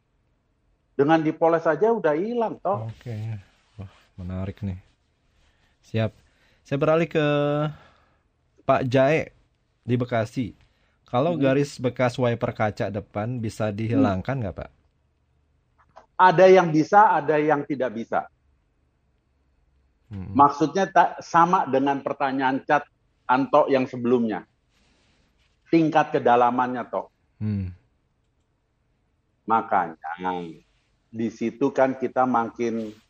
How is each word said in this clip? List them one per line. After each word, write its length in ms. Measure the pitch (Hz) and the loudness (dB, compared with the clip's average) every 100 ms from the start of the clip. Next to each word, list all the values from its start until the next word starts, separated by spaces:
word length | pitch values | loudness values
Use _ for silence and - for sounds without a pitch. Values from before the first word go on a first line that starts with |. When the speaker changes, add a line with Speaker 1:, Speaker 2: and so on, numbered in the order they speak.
| _ _ _ _ _ _ _ _ _ | _ _ _ _ _ _ _ _ _
Speaker 1:
dengan 280 | - 143 165 | 0 2 2
dipoles 420 | 156 156 165 165 | 0 0 2 2
saja 280 | 165 151 220 | 0 2 0
udah 200 | 226 165 | 2 0
hilang, 460 | 147 214 240 214 - | -2 -2 -4 -4 -4
toh. 300 | 175 202 113 | -6 -4 -8
Speaker 2:
Oke. 240 | - 123 107 110 104 - _ _ 101 | -14 -14 -10 -10 -12 -16 _ _ -20
Wah, 140 | 95 - _ - | -20 -20 _ -16
menarik 460 | 90 92 95 - | -10 -8 -8 -8
nih. 160 | 101 90 - _ _ _ _ _ _ _ _ _ _ | -10 -10 -16 _ _ _ _ _ _ _ _ _ _
Siap. 240 | 110 110 - _ _ _ _ _ | -4 -4 -6 _ _ _ _ _
Saya 120 | 139 | -2
beralih 260 | 156 165 165 | 2 2 0
ke 160 | 160 147 147 147 147 151 - - _ _ _ _ _ _ _ - | 0 0 0 0 -2 -4 -8 -20 _ _ _ _ _ _ _ -2
Pak 160 | 123 131 | 0 2
Jae 420 | 131 135 156 - _ _ _ _ _ - | 2 4 2 -4 _ _ _ _ _ -4
di 80 | |
Bekasi. 600 | 123 120 117 107 135 104 - _ _ _ _ _ | -2 -2 -2 -4 -6 -8 -10 _ _ _ _ _
Kalau 320 | 123 165 160 | -2 -2 0
Speaker 1:
Hmm. 80 | 135 | 2
Speaker 2:
garis 320 | 139 139 - | 2 -2 -4
bekas 400 | 127 127 127 131 | -6 -2 -2 0
wiper 320 | 123 117 117 | -2 -2 -4
kaca 400 | - 107 - 101 | -4 -4 -4 -6
depan 480 | 101 - - 113 127 | -6 -8 -8 -6 -6
bisa 320 | 110 - 107 | -8 -6 -6
dihilangkan 640 | 101 113 139 123 92 123 | -4 -2 2 2 0 -4
Speaker 1:
Hmm. 80 | 135 | -6
Speaker 2:
nggak, 140 | 98 - | -6 -10
Pak? 120 | - _ _ _ _ _ _ _ _ _ _ _ _ - _ - | -16 _ _ _ _ _ _ _ _ _ _ _ _ -20 _ 2
Speaker 1:
Ada 320 | 185 165 190 | 4 8 8
yang 240 | 185 175 | 8 6
bisa, 400 | 156 147 202 214 | 0 4 6 6
ada 240 | 165 143 151 | 4 0 0
yang 240 | 151 143 | 2 0
tidak 320 | 143 131 127 | -2 -6 -6
bisa. 320 | 110 113 92 - _ _ _ _ _ _ _ _ _ _ _ _ _ _ _ _ _ _ | -6 -4 -4 -6 _ _ _ _ _ _ _ _ _ _ _ _ _ _ _ _ _ _
Speaker 2:
Hmm. 240 | 98 90 | -12 -2
Speaker 1:
Maksudnya 540 | 113 143 - 151 190 190 | 4 4 2 -2 -2 0
tak 320 | - - - | 2 2 -2
sama 480 | - 165 170 185 131 | 0 2 4 2 0
dengan 320 | 131 139 135 | 0 0 -2
pertanyaan 640 | - 139 139 135 131 131 | -6 -4 -4 -2 -2 -2
Cat 240 | - 147 - _ _ _ - | 0 -2 -2 _ _ _ 0
Anto 400 | 127 131 147 143 | 0 4 2 4
yang 240 | 131 123 | 2 0
sebelumnya. 560 | 127 120 123 113 90 - _ _ _ _ _ _ _ _ _ _ _ _ | -4 0 0 0 -6 -12 _ _ _ _ _ _ _ _ _ _ _ _
Tingkat 480 | 165 156 151 147 | 2 4 2 2
kedalamannya, 720 | 143 120 120 120 127 123 123 113 | 0 2 4 4 0 -4 -6 -8
toh. 240 | 95 - _ _ _ | -10 -10 _ _ _
Speaker 2:
Hmm. 320 | 107 101 92 90 _ _ _ _ _ _ _ _ _ _ _ _ _ _ _ _ - | -6 -6 -8 -12 _ _ _ _ _ _ _ _ _ _ _ _ _ _ _ _ -2
Speaker 1:
Makanya 680 | 113 107 98 85 80 82 87 92 90 85 76 _ _ _ _ _ | -2 2 0 -2 -8 -14 -8 -6 -6 -8 -14 _ _ _ _ _
di 180 | 113 113 | -6 -6
situ 400 | - 117 - 139 | -4 -6 -2 -2
kan 280 | 135 131 127 | 2 0 0
kita 240 | 123 127 | -4 -2
makin 720 | 127 117 113 - 117 113 107 - | 0 0 -2 -4 -6 -4 -8 -14